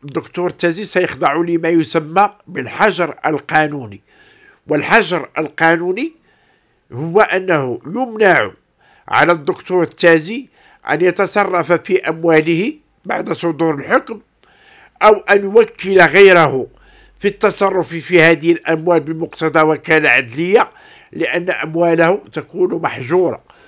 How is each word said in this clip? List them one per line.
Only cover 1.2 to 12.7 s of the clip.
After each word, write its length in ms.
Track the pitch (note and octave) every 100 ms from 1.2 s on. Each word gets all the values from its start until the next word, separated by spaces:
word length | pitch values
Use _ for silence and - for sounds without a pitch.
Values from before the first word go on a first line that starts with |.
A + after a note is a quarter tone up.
| D#3
لما 360 | D3+ E3+ E3+ E3
يسمى 640 | E3+ D#3 E3 D3+ F3+ G3+ - _
بالحجر 720 | F3+ B2 - G#3 F3+ D#3+ - -
القانوني. 720 | A2 - D#3 D3+ D3 A2+ G2+ _ _ _ _ _ _ -
والحجر 640 | D3+ C#3+ G#3+ E3+ E3+ C3 -
القانوني 760 | D3 - E3 E3+ F3+ F#3+ D#4+ _ _ _ _ _ _ _ _
هو 280 | A#2+ E3 F#3
أنه 600 | G#3+ F#3+ F#3 D#3+ C3 A#2+ C3+
يمنع 640 | A3 B3+ A3 G3+ D3+ G2+ - _ _ _ _ -
على 240 | A#2 D#3
الدكتور 520 | E3+ C#3 - - F3+
تازي 640 | D#3+ - F3 E3 D#3+ A#3+ B3+ _ _ _ -
أن 100 | D#3
يتصرف 720 | G3 G#3 F#3 G#3 G3 F#3 D#3
في 360 | F3 - F#3 C#3+
أمواله 640 | E3 E3 D#3 D#3 E3 A3+